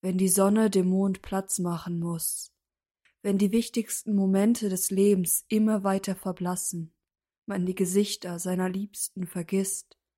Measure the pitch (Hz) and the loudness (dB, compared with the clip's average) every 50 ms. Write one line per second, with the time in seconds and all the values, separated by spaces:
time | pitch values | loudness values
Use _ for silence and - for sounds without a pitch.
0 | - 185 185 185 190 190 175 196 190 196 202 220 220 214 196 196 185 185 185 190 | -4 -2 0 2 2 2 4 4 4 4 4 4 4 4 4 2 2 4 2 2
1 | 196 196 190 - - - 190 190 196 - - - 180 175 170 165 - 180 175 170 | 2 0 -2 -4 -6 -6 -6 -6 -4 -4 -6 -4 -4 -4 -4 -6 -6 -6 -6 -4
2 | 170 170 170 165 - - - - - - _ _ _ _ _ _ _ _ _ _ | -4 -4 -4 -4 -4 -6 -6 -8 -10 -14 _ _ _ _ _ _ _ _ _ _
3 | _ _ _ _ _ 202 196 196 208 196 196 226 226 - - 233 220 - - - | _ _ _ _ _ -2 2 2 2 2 2 0 0 0 -4 -4 -4 -4 -8 -8
4 | - - 208 196 196 190 190 196 202 220 240 - 220 202 185 180 - - 196 190 | -4 -2 0 2 2 4 4 4 4 4 2 2 0 -2 -2 -2 -2 -2 2 4
5 | 196 202 208 190 180 170 - - - _ 220 214 214 214 220 208 190 202 196 190 | 4 4 4 4 2 0 -2 -4 -2 _ 0 2 2 4 2 2 0 0 0 0
6 | 196 - 190 185 - 190 180 - 185 180 180 180 - - - 170 165 160 _ _ | -2 -4 -6 -6 -6 -8 -6 -4 -4 -4 -4 -4 -4 -6 -6 -8 -10 -10 _ _
7 | _ _ _ _ _ _ _ _ _ - 196 202 175 180 185 - 196 175 185 202 | _ _ _ _ _ _ _ _ _ -6 -2 -2 0 -2 2 0 0 2 4 2
8 | 208 202 - - - 180 175 170 - 185 185 180 185 185 185 196 202 202 _ - | 2 2 -2 -8 -8 -8 -8 -6 -4 -2 -2 0 0 -2 -2 -4 -6 -8 _ -8
9 | - - _ 190 180 170 - 180 165 - 190 190 196 196 - - - _ - _ | -8 -8 _ -8 -10 -8 -6 -8 -6 -2 0 0 0 0 -4 -8 -10 _ -20 _
10 | _ _ _ | _ _ _